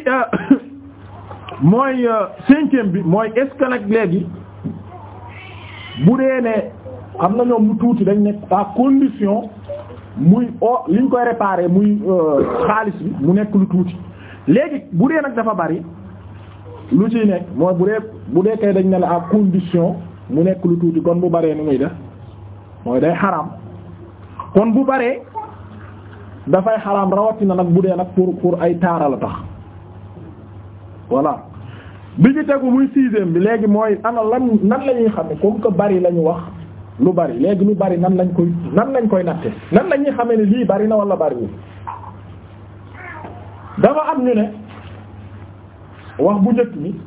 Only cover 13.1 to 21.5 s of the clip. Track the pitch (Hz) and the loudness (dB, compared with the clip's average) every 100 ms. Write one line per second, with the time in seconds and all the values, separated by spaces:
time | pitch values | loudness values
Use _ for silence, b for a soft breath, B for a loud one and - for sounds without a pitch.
13.1 | 135 143 196 208 202 190 180 175 - - | -2 2 2 2 0 2 0 -2 -4 -14
14.1 | B B B - 202 320 285 - 170 269 | B B B 2 2 2 -4 -6 0 2
15.1 | 320 277 233 220 190 160 165 - - - | 2 -2 -4 -2 -2 -2 -4 -8 -16 -18
16.1 | - - - - - - - - 170 226 | -18 -20 -20 -20 -20 -18 -18 0 2 2
17.1 | 233 208 175 170 123 175 175 190 220 220 | 2 2 0 -4 0 0 2 0 0 -6
18.1 | - 98 147 202 220 202 190 190 185 170 | -14 -2 2 2 2 2 2 2 2 2
19.1 | 170 170 214 196 180 - 175 170 - - | 0 0 2 2 2 0 0 0 -2 -10
20.1 | - - 135 185 185 175 170 170 160 170 | -16 -4 0 2 2 0 2 2 2 0
21.1 | 175 180 165 160 | 2 2 2 0